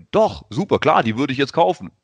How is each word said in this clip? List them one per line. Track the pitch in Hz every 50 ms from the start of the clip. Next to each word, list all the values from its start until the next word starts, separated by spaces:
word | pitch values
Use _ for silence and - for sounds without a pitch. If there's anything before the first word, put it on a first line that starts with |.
| 87 _
doch, | - 208 220 196 95 76 - _
super, | 101 123 202 - - 95
klar, | - 147 - 196 139
die | 113 110
würde | 117 143 139 131
ich | 127
jetzt | 139 135 -
kaufen, | 160 175 185 175 - - 85 - _